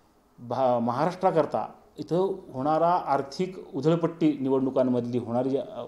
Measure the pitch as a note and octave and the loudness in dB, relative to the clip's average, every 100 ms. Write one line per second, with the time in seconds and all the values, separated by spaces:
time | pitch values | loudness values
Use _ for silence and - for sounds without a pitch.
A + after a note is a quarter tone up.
0 | _ _ _ _ A#2+ A#2+ C3 B2 A#2 A#2+ | _ _ _ _ -6 0 2 2 2 0
1 | E3 F3 F#3+ E3 C#3 A2 - - - - | 0 2 2 2 2 0 -4 -10 -20 -14
2 | D3+ E3 G3 F#3+ - B2+ C#3 D#3+ E3+ E3 | -4 0 0 -4 -10 -4 0 2 4 2
3 | D3+ C#3 C#3 - F#3 F#3 - E3+ C#3+ E3 | 2 0 -2 -4 -6 -6 -10 -2 2 2
4 | E3 E3 D#3+ C#3 C3 C3 C3 C3 B2 B2 | 0 2 0 2 0 2 2 2 2 2
5 | A#2+ B2 G#2+ A#2+ C3 C3+ - G#2+ | 0 -4 -2 -2 0 -2 -4 -10